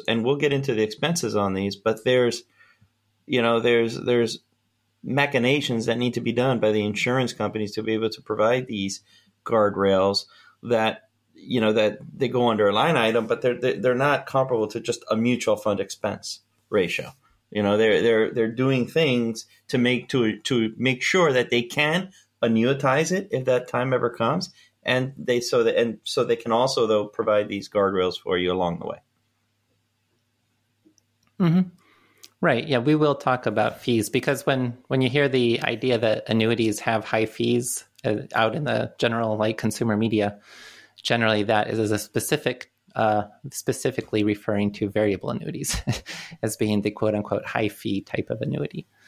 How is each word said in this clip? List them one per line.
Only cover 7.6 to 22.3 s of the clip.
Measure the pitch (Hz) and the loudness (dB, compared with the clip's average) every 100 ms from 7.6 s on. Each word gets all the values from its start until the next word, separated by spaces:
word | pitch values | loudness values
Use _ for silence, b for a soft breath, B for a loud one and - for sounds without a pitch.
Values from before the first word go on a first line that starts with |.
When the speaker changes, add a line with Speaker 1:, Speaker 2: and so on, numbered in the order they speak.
| 101 | -6
Speaker 1:
to | 110 | -4
be | 110 | -2
able | 107 110 | -2 -2
to | - | -4
provide | - 104 110 127 127 | -6 0 2 2 -2
these | 107 98 - b b b _ | -4 -4 -6 b b b _
guardrails | - 113 104 98 98 95 98 98 - b b _ | -2 2 2 4 4 4 4 0 -4 b b _
that, | 117 113 110 107 _ _ _ - | -2 0 0 -2 _ _ _ -20
you | - 120 | -4 0
know, | 107 | 2
that | 110 107 104 - - | 4 2 0 -10 -4
they | 127 | -2
go | 123 120 | 2 2
under | 107 101 | 4 4
a | |
line | 104 156 143 | 4 2 2
item, | 110 117 110 | 2 2 0
but | 117 | 0
they're, | 127 120 | 0 0
they're, | 131 - | -2 0
they're | 127 123 | 0 2
not | 143 135 - | 2 0 0
comparable | - 160 117 104 | -2 0 0 -2
to | 113 | -4
just | 120 - - | -6 -6 -4
a | 113 | 0
mutual | 120 120 - 104 | 0 0 0 0
fund | 110 98 | 0 -2
expense | 98 - 104 98 - - _ _ _ | -4 -6 -8 -6 -10 -16 _ _ _
ratio. | 104 85 - - - _ _ _ | 0 0 -2 -8 -16 _ _ _
You | 104 | -2
know, | 101 104 | 2 4
they're, | 110 87 | 4 4
they're, | 113 110 110 | 4 2 2
they're | - 113 | 0 -2
doing | 117 131 131 117 | 0 0 0 0
things | 165 151 123 113 113 b b - | 0 2 2 -2 -6 b b -4
to | 127 | 0
make, | 120 123 - | 2 0 0
to, | 131 110 101 | 0 0 -2
to | - 123 110 - | -2 0 0 -2
make | 127 127 | -2 -2
sure | - 185 160 | 0 2 4
that | 127 117 | 2 2
they | 120 | 0
can | 120 151 151 175 190 b b | -2 -2 0 0 -4 b b